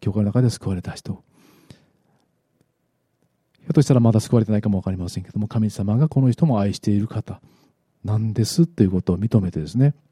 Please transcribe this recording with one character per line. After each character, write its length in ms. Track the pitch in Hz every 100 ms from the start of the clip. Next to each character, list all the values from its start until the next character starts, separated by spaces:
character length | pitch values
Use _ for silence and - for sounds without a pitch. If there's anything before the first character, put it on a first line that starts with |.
教 120 | -
会 60 | 104
の 60 |
中 180 | 104 123
で 80 | 127
救 180 | - -
わ 60 |
れ 80 | 92
た 100 | 87
人。 300 | - - 98 _ _ _ _ _ - _ _ _ _ _ _ _ _ _ _ _ _ _ _ _ _ _ _
ひ 40 | -
ょ 20 |
っ 20 |
と 80 | -
し 60 | 139
た 80 |
ら 60 | 131
ま 120 | 117
だ 80 | 110
救 160 | - 123
わ 40 |
れ 60 | 110
て 60 |
な 60 | 107
い 40 |
か 60 | 104
も 80 | 95
わ 40 |
か 80 | 95
り 60 | 92
ま 120 | 87
せ 120 | -
ん 40 |
け 60 | 95
ど 80 | -
も、 100 | 104
神 220 | 113 107
様 260 | - 98 110
が 120 | 151
こ 120 | -
の 100 | 131
人 140 | 117
も 160 | 165 117
愛 140 | 101
し 60 | 101
て 100 | -
い 80 | 104
る 80 | 107
方 340 | 110 - 95 _ _ _ _ _ _
な 140 | - 107
ん 160 | 110
で 100 | 107
す 220 | 110 - 170
と 160 | -
い 40 | 98
う 40 |
こ 100 | 92
と 140 | 90
を 40 | 90
認 220 | 110 113
め 100 | 92
て 100 | 85
で 60 | 76
す 100 | 104
ね 160 | 139 - _